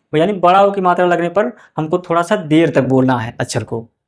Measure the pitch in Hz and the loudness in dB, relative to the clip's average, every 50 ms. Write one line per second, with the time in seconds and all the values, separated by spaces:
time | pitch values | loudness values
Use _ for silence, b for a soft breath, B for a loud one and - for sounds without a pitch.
0 | _ _ - 151 160 196 208 185 170 175 180 196 202 202 196 202 185 180 175 180 | _ _ -2 0 0 0 0 0 2 4 4 4 4 2 2 0 0 0 0 0
1 | 180 175 175 160 170 170 170 196 214 247 233 b b b b b 156 156 170 180 | 2 0 0 0 -2 -2 -2 -2 -2 -2 -4 b b b b b -4 -4 -4 -4
2 | 175 - 165 170 170 170 214 190 175 143 151 160 170 156 - 151 127 127 131 131 | -4 -2 -2 -2 0 0 -2 -4 -2 0 2 2 2 2 2 0 0 2 2 2
3 | 131 127 127 117 110 117 - - 123 - - 123 110 - - 117 113 - _ _ | 2 2 0 -2 -4 -6 -8 -8 -8 -6 -6 -6 -6 -6 -8 -10 -10 -12 _ _
4 | _ | _